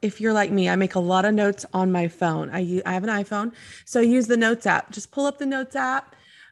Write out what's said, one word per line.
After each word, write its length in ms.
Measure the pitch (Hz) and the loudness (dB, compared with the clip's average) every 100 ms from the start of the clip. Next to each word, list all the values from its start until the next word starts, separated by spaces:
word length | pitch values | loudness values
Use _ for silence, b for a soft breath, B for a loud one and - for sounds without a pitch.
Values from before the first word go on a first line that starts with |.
if 180 | 214 - | -6 -2
you're 120 | 220 | 0
like 180 | 214 202 | 2 2
me, 180 | 196 180 | 2 2
I 60 | |
make 220 | 180 190 185 | 2 0 0
a 40 | |
lot 240 | 175 185 | 2 2
of 80 | 202 | 2
notes 320 | 214 202 202 - | 2 2 0 -4
on 200 | 190 185 | -2 0
my 160 | 180 170 | 0 -2
phone. 420 | - 170 160 151 | -2 -2 -2 -4
I 80 | 175 | -6
u-, 240 | 175 180 | -4 -4
I 80 | 180 | -4
have 100 | 185 | -4
an 40 | 214 | -2
iPhone, 440 | 208 202 208 226 - B B | -4 -4 -6 -6 -10 B B
so 160 | B 247 | B 2
I 20 | |
use 240 | 233 254 226 | 4 4 2
the 100 | 240 | 2
Notes 300 | 226 233 202 | 2 2 2
app. 240 | 165 - | 0 -2
Just 220 | 214 - | -12 -10
pull 140 | - 285 | -4 -4
up 120 | 285 | -2
the 80 | 277 | -4
Notes 300 | 269 262 269 | -4 -4 -4
app, 400 | 262 269 - - B B B | -4 -4 -6 -16 B B B